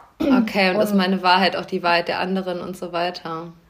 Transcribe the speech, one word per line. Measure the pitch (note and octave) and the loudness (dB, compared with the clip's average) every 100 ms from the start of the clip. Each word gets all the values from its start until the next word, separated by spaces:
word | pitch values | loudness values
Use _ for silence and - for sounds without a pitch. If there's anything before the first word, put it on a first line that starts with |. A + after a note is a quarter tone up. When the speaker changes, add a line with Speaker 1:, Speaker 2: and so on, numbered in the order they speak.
| - - | -10 -4
Speaker 1:
Okay, | D#4 B3+ A3 G#3+ F#3+ F#3+ | 2 2 2 2 2 2
und | |
ist | G#3 | 2
Speaker 2:
Und | G3+ | 2
Speaker 1:
meine | F#3 F#3+ | 2 2
Wahrheit | F#3 F#3 F#3 E3 | 4 4 4 0
auch | - | -4
die | F#3 | -2
Wahrheit | E3+ E3+ F3 | 2 2 0
der | F3 | -2
anderen | F3+ F#3+ F#3 F3 | -2 -2 -4 -6
und | - F#3+ | -8 -10
so | F3+ | -8
weiter? | E3+ F3 F3+ E3+ D#3+ E3+ E3 | -4 -4 -6 -8 -10 -10 -16